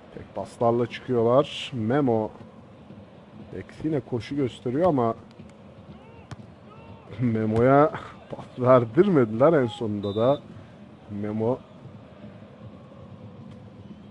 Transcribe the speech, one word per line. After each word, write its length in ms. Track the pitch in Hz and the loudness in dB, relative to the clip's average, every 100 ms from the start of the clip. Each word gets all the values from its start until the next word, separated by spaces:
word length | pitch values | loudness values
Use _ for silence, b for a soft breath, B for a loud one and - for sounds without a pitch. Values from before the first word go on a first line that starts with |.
| - | -20
Tek 220 | - - 104 | -20 -14 -12
paslarla 520 | 95 - 120 120 120 | -10 0 0 2 -2
çıkıyorlar. 840 | - - 120 113 127 151 - - | -6 -4 0 2 2 2 -4 -10
Memo. 560 | 127 107 139 139 113 107 - - - - - - - - - - - - 90 | -6 -2 0 2 0 -2 -8 -20 -20 -20 -20 -20 -20 -20 -20 -20 -20 -16 -14
Lex 100 | 92 - | -16 -8
yine 160 | 151 151 | -4 -4
koşu 360 | - 120 - 143 | -4 -8 -6 -4
gösteriyor 520 | 131 - 127 127 180 | -4 -4 -6 0 0
ama 260 | 143 117 113 - - - - - - - - - - - - - - - - - - - 104 | 2 0 -2 -10 -20 -20 -20 -20 -20 -20 -20 -20 -20 -20 -20 -20 -20 -20 -20 -20 -20 -16 -4
Memo'ya 720 | 123 110 110 110 123 139 156 - B B - | -2 0 0 2 4 6 4 0 B B -16
pas 300 | - - - | -16 -14 -2
verdirmediler 960 | 123 127 120 139 202 160 117 110 143 | 6 6 6 2 4 4 2 4 4
en 120 | 165 120 | 4 0
sonunda 500 | - 113 104 101 101 | -2 -6 -4 -4 0
da. 240 | 120 147 - B B B - - - 101 | 2 2 -4 B B B -20 -20 -14 -8
Memo 360 | 104 107 110 131 - - - - - - - - - - - - - - - - - - - - - - - - - | -6 -2 -2 -4 -8 -20 -20 -20 -20 -20 -20 -20 -20 -20 -20 -20 -20 -20 -20 -20 -20 -20 -20 -20 -20 -20 -20 -20 -20